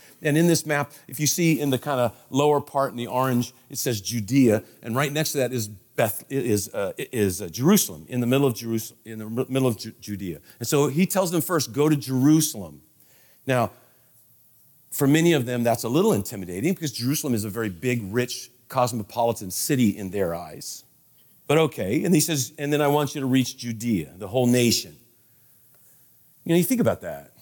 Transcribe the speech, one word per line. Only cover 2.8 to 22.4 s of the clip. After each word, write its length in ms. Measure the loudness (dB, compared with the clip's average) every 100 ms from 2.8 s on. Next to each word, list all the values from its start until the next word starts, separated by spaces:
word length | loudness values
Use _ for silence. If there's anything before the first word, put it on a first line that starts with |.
| -2
in 60 | -4
the 100 | -4
orange, 460 | -2 0 0 -2 -8 -14
it 80 | -6
says 220 | -4 -4
Judea, 640 | -4 -6 0 4 6 4 0 -14
and 140 | -6 -2
right 160 | -2
next 220 | -2 -2
to 60 | 0
that 120 | -2
is 160 | -2 -6
Beth-, 560 | -10 _ -2 -2 -2 -6
is, 440 | -4 0 0 -2
uh, 200 | -4 -4 -6
is, 440 | -6 0 0 0
uh, 80 | -8
Jerusalem, 560 | -2 2 4 2 -6 -8
in 140 | -4
the 60 | 0
middle 200 | 2 2
of 60 |
Jerus-, 400 | 0 -4 -4 -6 -16
in 160 | -16 -12
the 60 | -8
m-, 200 | -6 -2
middle 180 | 0 0
of 100 | 0
Ju-, 160 | -8 -14
Judea. 400 | -10 -8 -8 -10 -14 -12
And 80 | -2
so 200 | 2 2
he 180 | 2 0
tells 260 | 0 0
them 100 | -2
first, 320 | -2 -2 -2
"Go 160 | 0 2
to 80 | 2
Jerusalem." 840 | 0 2 6 6 2 -4 -12 -14 _ _ _ _ _ _ -2
Now, 260 | 0 0 -4 _ _ _ _ _ _ _ _ _ _ -10
for 160 | 0 4
many 280 | 6 6
of 120 | 4 2
them, 180 | 0
that's 200 | 2 0
a 60 | 0
little 240 | 2 4
intimidating 600 | 2 0 -8 -8 -2 -2
because 200 | -2 -4
Jerusalem 400 | -4 -4 -2 -2
is 100 | -2
a 60 | -2
very 200 | -4 -6
big, 320 | -4 -4 -2 -2
rich, 360 | -4 -4 -6 -14 _ -6
cosmopolitan 800 | -2 0 -2 -6 -2 0 0 -6
city 380 | -6 -2 4 4
in 220 | 2 -4
their 220 | -2 -2
eyes. 520 | -4 -10 -14 -14 -16 -18 _ _ _ _ _ 0
But 100 | 2
okay, 480 | 2 0 -2 0 2
and 100 | 2
he 60 |
says, 320 | 2 -2